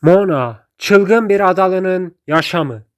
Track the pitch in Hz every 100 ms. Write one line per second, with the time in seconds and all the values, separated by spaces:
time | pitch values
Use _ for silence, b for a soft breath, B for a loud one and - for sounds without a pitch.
0 | 151 185 196 151 123 110 _ _ - 202
1 | 196 226 214 202 196 185 190 185 185 185
2 | 180 _ - 156 156 175 151 113 -